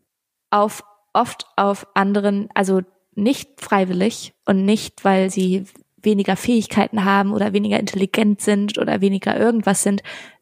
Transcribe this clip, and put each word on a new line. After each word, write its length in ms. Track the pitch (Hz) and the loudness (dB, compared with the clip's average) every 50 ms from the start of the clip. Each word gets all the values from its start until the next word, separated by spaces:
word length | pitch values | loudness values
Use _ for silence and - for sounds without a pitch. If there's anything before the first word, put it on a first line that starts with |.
| _ _ _ _ _ _ _ _ _ _ | _ _ _ _ _ _ _ _ _ _
auf, 320 | 208 208 208 220 - - - _ _ _ _ _ - | 0 2 2 0 -2 -6 -16 _ _ _ _ _ -2
oft 340 | 214 240 - - - - - _ | -2 -2 -2 -4 -12 -16 -6 _
auf 320 | - 202 202 202 - - - - | 0 0 0 0 -2 -6 -4 -2
anderen, 540 | 196 196 196 202 208 202 202 202 202 214 - - | 0 0 2 0 0 0 0 0 0 -4 -4 -2
also 280 | - 196 185 190 185 185 - _ _ _ _ _ | -2 0 2 2 0 0 -4 _ _ _ _ _
nicht 460 | 202 202 247 269 - - - _ - | -2 0 0 0 -2 -6 -14 _ -20
freiwillig 720 | - - 214 196 185 185 185 180 190 226 - - - - - _ _ | -4 0 0 2 2 0 0 0 0 -2 -2 -4 -10 -16 -20 _ _
und 200 | - 196 190 190 | 0 0 2 2
nicht, 380 | 202 220 220 - - - - - | 2 0 0 -2 -6 -10 -4 0
weil 260 | 196 190 190 190 190 | 2 2 2 2 0
sie 360 | 185 190 190 185 185 190 190 - - - _ _ _ _ | 0 0 0 0 0 -2 -4 -8 -16 -20 _ _ _ _
weniger 340 | - 214 214 196 196 - 190 | 0 0 2 2 0 0 -2
Fähigkeiten 680 | - - 240 247 226 202 - - 214 - - - 214 190 | -2 0 0 2 2 0 0 0 0 0 0 0 0 0
haben 260 | 196 196 196 196 196 208 | 2 2 2 2 0 0
oder 200 | 208 196 214 190 | -2 0 0 0
weniger 260 | 208 208 208 202 - | 0 0 0 0 -2
intelligent 640 | 208 196 - 190 196 190 - 220 226 208 208 - | -2 -4 -2 -2 -2 -2 0 0 2 2 0 0
sind 360 | - 208 208 202 202 208 208 - | 0 0 0 0 0 -2 -4 -4
oder 240 | - - - 190 | -2 -2 0 0
weniger 360 | 196 196 196 190 - 208 - - | 0 0 0 0 -2 -2 0 0
irgendwas 440 | 214 233 233 226 - - 196 - - | 2 2 0 0 0 0 0 0 0
sind, 200 | 202 202 202 - - - - - - - _ | 0 -2 -2 -4 -8 -14 -18 -18 -20 -20 _